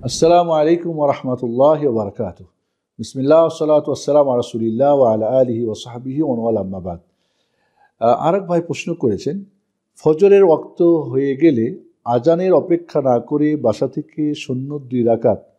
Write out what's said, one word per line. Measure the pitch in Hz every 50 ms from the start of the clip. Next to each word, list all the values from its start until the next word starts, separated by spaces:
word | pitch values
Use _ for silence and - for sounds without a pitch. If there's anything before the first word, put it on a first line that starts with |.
| -
আসসালামু | 127 - - - 165 170 175 175 170
আলাইকুম | 160 156 151 156 170 170 170 175 165 151
ওয়া | 147 139
রাহমাতুল্লাহি | 139 - - 131 127 120 - 120 117 120 135 147 160 156 147
ওয়া | 143 117
বারাকাতুহু। | 110 107 98 - - 117 95 87 _ 95 _ _ _ _ _ _ _ _ _ _ _
বিসমিল্লাহ, | 117 - - 135 131 139 151 160
ওয়াসসালাতু | 165 165 160 - 160 151 151 147 147 -
ওয়াসসালামু | 139 127 - - 143 147 147 139
আলা | 127 123
রাসূলিল্লাহ | 117 - - 120 113 113 110 113 135 143 143 139
ওয়া | 131 117 110
আলা | 110 110 107
আলিহি | 123 131 131 135 120 110 120
ওয়া | 113 107
সাহবিহি | - - 123 120 123 127 131 131 143
ওয়া | 160 147 127
মান | 113 113
ওয়ালা, | 117 113 107
আম্মা | 98 95 95 95
বাদ। | 85 92 85 85 _ _ _ _ _ _ _ _ _ _ _ _ _ _ _ _ _ _ _ _
আহ, | - 117
আরেক | 120 - - 156 175 202 190
ভাই | 170 175 170
প্রশ্ন | 165 170 143 - - - 170
করেছেন, | 165 - 123 104 90 - - 151 196 98 _ _ _ _ _ _ _ _ _ _ _
ফজরের | - 156 156 156 190 202 196 196 196
ওয়াক্ত | 180 156 147 - - - -
হয়ে | 185 170 170 160 147 131 123 135 139 139 135
গেলে | 131 151 165 147 117 110 123 185 208 - _ _ _ _
আজানের | 117 120 123 120 160 165 165 185 190 185
অপেক্ষা | 151 - - 170 165 170 - - 160
না | 135 131 123 120
করে | 117 - 147 147 147 151 151
বাসা | 147 123 117 107 - 156 131
থেকে | - - 151 _ _ - 151 151 147
সুন্নত | 147 - - 131 127 131 139 147 147
দুই | 139 123 123 127 117
রাকাত | 117 117 113 117 127 104 - - _ _